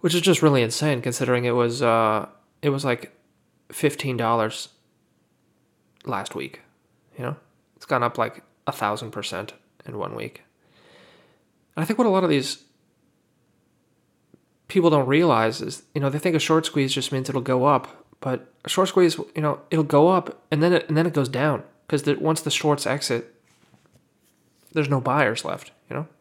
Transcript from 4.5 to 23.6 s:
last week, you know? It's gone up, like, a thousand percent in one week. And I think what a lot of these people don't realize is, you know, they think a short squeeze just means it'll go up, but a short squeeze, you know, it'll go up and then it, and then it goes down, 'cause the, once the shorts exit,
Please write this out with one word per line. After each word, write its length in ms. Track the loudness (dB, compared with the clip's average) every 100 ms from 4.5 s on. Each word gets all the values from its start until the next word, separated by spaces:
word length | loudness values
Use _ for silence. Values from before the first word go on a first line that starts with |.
| -4 -14 _ _ _ _ _ _ _ _ _ _ _ _ _ -8
last 300 | -8 -8 -10
week, 260 | -12 -14 _ _ _ _ _ -10
you 60 |
know? 140 | -10 -10 _ _ _ _
It's 120 | -4
gone 160 | -2
up, 160 | -2 -2
like, 240 | -6 -6 _ _ -10
a 60 |
thousand 380 | -4 -4 -4 -8
percent 420 | -10 -10 -10 -12 -16 _ _ -14
in 120 | -10
one 160 | -10
week. 300 | -8 -12 -12 _ _ _ _ _ -20 -20 _ _ _ _ _ _
And 100 | -6
I 20 | -4
think 120 | 0
what 80 | 2
a 40 |
lot 160 | 4 2
of 40 |
these 340 | 2 0 -10 _ _ _ _ _ _ _ _ _ _ _ _ _ _ _ _ _ _ _ _ _
people 220 | 2 4
don't 180 | 4 4
realize 540 | 2 4 4 2 -2
is, 220 | -10 -12 _ 0
you 60 |
know, 80 | 0
they 100 | 2
think 160 | 0 0
a 40 |
short 260 | 2 2 2
squeeze 280 | 0 0
just 200 | 0 -2
means 160 | -4 -2
it'll 100 | -4
go 240 | 0 2
up, 420 | 4 2 0 -20 _ _
but 320 | -6 -6 -8 _ -6
a 40 |
short 200 | 0 2
squeeze, 280 | 4 4 2 -8 -4
you 60 |
know, 200 | -4 -4 -2
it'll 140 | -2 2
go 240 | 4 6
up 340 | 4 0 -16 _
and 100 | 0
then 120 | 2
it, 120 | 2 0
and 80 | 0
then 100 | 0
it 60 |
goes 160 | 0 -2
down, 340 | 0 0 -2 -6 _ _
'cause 160 | -2
the, 120 | 0 0
once 260 | 0 0
the 100 | -2
shorts 340 | -2 0 0 -2
exit, 480 | -4 -2 -4 -6 _ _ _